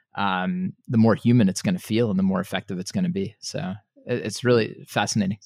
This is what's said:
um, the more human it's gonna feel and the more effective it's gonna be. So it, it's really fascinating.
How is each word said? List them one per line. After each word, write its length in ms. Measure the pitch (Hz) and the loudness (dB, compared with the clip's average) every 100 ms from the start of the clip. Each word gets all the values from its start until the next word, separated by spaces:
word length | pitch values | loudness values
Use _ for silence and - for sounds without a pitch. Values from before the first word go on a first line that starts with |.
| _ | _
um, 580 | - 98 92 92 92 92 - - | -4 -2 -2 -2 -2 -4 -8 -2
the 100 | 113 | 4
more 160 | 113 | 4
human 340 | 98 117 120 95 | 4 4 4 4
it's 140 | - | 2
gonna 160 | 107 90 | -2 -4
feel 320 | - 110 117 | -2 -2 0
and 80 | 95 | 0
the 60 | |
more 160 | 95 92 | 0 0
effective 380 | 92 92 - 90 | -2 -6 -6 -8
it's 140 | 92 | -6
gonna 160 | 98 87 | -2 -2
be. 260 | 92 98 - | -2 -6 -8
So 340 | - - 92 104 _ _ - | -12 -8 -8 -10 _ _ -8
it, 120 | 123 | -6
it's 200 | 107 - | -6 -2
really 400 | 120 117 110 - - | 4 4 2 -6 -6
fascinating. 500 | 110 104 113 95 104 | -4 -2 0 0 -2